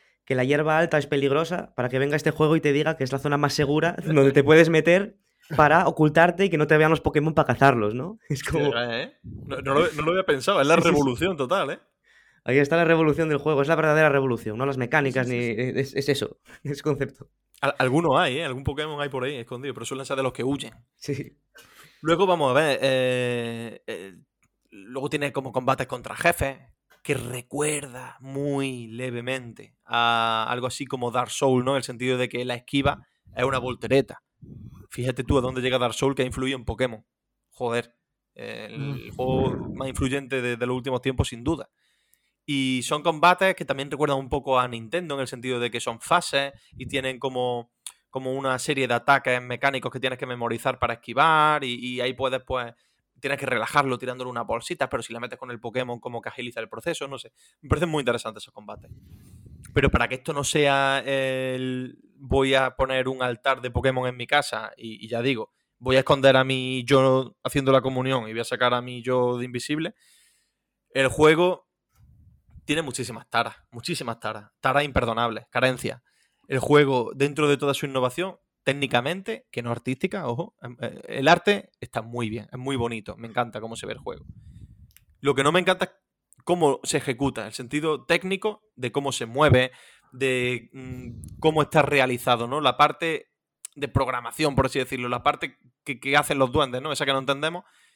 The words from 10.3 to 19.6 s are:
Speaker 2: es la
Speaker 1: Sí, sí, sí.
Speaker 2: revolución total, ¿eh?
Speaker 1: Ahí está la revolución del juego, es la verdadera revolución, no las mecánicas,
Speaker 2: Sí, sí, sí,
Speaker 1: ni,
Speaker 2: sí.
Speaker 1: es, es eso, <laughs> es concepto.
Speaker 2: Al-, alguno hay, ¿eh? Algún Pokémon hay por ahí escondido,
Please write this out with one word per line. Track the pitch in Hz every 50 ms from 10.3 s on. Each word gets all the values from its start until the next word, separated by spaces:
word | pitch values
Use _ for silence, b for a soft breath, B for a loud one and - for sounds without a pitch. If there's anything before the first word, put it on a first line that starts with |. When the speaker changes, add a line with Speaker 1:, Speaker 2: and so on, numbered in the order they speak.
| 147 131 120 190 202 160
Speaker 2:
es | 135
la | 147 170
Speaker 1:
Sí, | 175
sí, | 165
sí. | 170
Speaker 2:
revolución | 143 147 139 131 120 123 160 190 180
total, | 139 131 123 180 196 156 135
¿eh? | 160 - _ _ _ _ b b b b b b b b b
Speaker 1:
Ahí | 120 127 143
está | 143 - 160
la | 170 170
revolución | 160 165 160 160 151 143 156 160
del | 156 147 135
juego, | - 156 151 135 139
es |
la | 156 165
verdadera | 156 156 156 151 156 156 151
revolución, | 143 139 135 131 117 113 117 110 104
no | 117 135
las | 139 139
mecánicas, | 131 123 - - 151 139 131 120 131 123
Speaker 2:
Sí, | 123 123
sí, | 120
sí, | 123 117 107
Speaker 1:
ni, | 110 127 131 -
Speaker 2:
sí. | 123
Speaker 1:
es, | 131 131 -
es | - - 147
eso, | 135 - - - - _ _ -
<laughs> | - - -
es | 139 147 - -
concepto. | 151 139 143 135 - - - - _ _ _ _ _ _ -
Speaker 2:
Al-, | 139 139 - -
alguno | 131 131 127 160 170 151 131 160
hay, | 180 139 123
¿eh? | 151 170
Algún | 139 127 135 135
Pokémon | 151 139 147 151 156 147 143
hay | 143 143
por | 135 131 123
ahí | 139 147
escondido, | 123 117 - 131 120